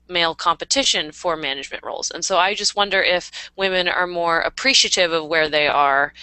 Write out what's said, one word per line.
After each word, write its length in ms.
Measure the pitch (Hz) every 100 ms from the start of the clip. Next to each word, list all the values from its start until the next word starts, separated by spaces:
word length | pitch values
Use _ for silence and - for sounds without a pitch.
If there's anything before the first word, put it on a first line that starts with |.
| -
male 260 | 175 165
competition 760 | 156 175 160 - 277 269 196 156
for 240 | - 180 160
management 480 | 147 139 135 -
roles. 260 | - - -
And 140 | 170
so 140 | 165 185
I 160 | 185
just 200 | 208 202
wonder 280 | 202 202 190
if 280 | 165 180 - - -
women 320 | - 190 185 180
are 200 | - 180
more 340 | 175 170 165
appreciative 720 | - - 262 262 214 - 175
of 140 | 165 151
where 200 | 160 156
they 180 | 151 147
are 460 | 143 143 139 143 -